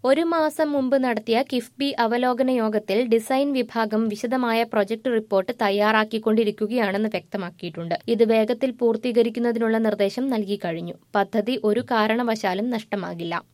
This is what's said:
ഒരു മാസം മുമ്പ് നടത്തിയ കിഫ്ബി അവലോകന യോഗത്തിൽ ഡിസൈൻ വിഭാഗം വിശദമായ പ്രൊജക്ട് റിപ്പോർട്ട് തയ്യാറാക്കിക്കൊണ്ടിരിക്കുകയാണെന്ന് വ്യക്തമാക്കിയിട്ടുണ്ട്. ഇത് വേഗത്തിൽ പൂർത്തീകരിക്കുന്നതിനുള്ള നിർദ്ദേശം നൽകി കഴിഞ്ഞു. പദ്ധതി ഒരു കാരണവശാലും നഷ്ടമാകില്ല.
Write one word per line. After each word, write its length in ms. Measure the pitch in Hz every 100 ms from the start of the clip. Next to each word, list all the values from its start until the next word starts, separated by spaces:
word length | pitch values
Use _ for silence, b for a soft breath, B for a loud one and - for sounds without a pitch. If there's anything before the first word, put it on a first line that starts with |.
ഒരു 200 | 254 285
മാസം 420 | 339 330 311 302 311
മുമ്പ് 280 | 285 262 269
നടത്തിയ 400 | 254 220 220 226
കിഫ്ബി 460 | 269 247 233 - 277 -
അവലോകന 520 | 226 240 254 247 254
യോഗത്തിൽ 460 | 254 220 214 208 202 247
ഡിസൈൻ 400 | 226 220 269 285
വിഭാഗം 500 | 269 233 233 220 220 226
വിശദമായ 520 | 208 240 254 240 226
പ്രൊജക്ട് 460 | 226 220 196 226 262
റിപ്പോർട്ട് 440 | 226 220 196 190 240
തയ്യാറാക്കിക്കൊണ്ടിരിക്കുകയാണെന്ന് 1500 | 214 202 208 220 214 220 220 220 214 208 214 247 202 196 214
വ്യക്തമാക്കിയിട്ടുണ്ട്. 880 | 190 - 196 180 - 170 165 170 170 -
ഇത് 160 | 226
വേഗത്തിൽ 460 | 220 220 214 240 269
പൂർത്തീകരിക്കുന്നതിനുള്ള 1040 | 240 233 220 247 233 233 233 240 226 226 226
നിർദ്ദേശം 500 | 220 208 202 247 269
നൽകി 280 | 226 196 202
കഴിഞ്ഞു. 380 | 180 165 170 - _
പദ്ധതി 420 | 208 196 208 208 254
ഒരു 200 | 214 220
കാരണവശാലും 840 | 254 233 214 226 240 220 202 185 240
നഷ്ടമാകില്ല. 640 | 233 - 202 175 170 170 170 -